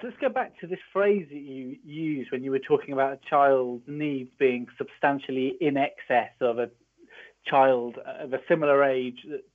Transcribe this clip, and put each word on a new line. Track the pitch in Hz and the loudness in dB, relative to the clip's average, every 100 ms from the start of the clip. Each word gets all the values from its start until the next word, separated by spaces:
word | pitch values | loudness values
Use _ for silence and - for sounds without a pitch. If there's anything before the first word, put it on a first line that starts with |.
let's | 240 - | -2 -4
go | 269 | -4
back | 254 220 - | -2 -6 -10
to | 170 | -12
this | 180 - | -12 -6
phrase | 190 202 208 151 | 0 2 2 -2
that | 143 | -14
you | 143 131 127 147 | -12 -12 -12 -14
used | 151 151 160 143 120 | -14 -8 -6 -4 -6
when | 127 | -6
you | 135 | -2
were | 135 | -2
talking | 135 147 - | 0 0 0
about | 135 135 | -2 -2
a | 135 - | -2 0
child's | 147 139 131 123 123 127 | 4 6 4 2 -6 -10
needs | 147 151 135 127 - | -6 -4 -4 -6 0
being | 135 123 117 - | 2 2 -6 -10
substantially | 139 - 147 139 - 131 131 127 | -12 -2 0 0 -4 -2 -2 0
in | 151 139 | 0 0
excess | 139 - - 123 104 - | -2 -4 0 0 0 -2
of | 123 117 | -2 0
a | 120 _ _ _ _ - - _ - | -4 _ _ _ _ -20 -20 _ 0
child | 139 131 123 120 - - | 4 6 4 0 -10 -14
of | - 143 | -12 -8
a | 131 - | -4 0
similar | 165 147 139 | 2 4 4
age | 139 131 127 123 151 | 4 2 -4 -8 -12
that | 143 - | -14 -14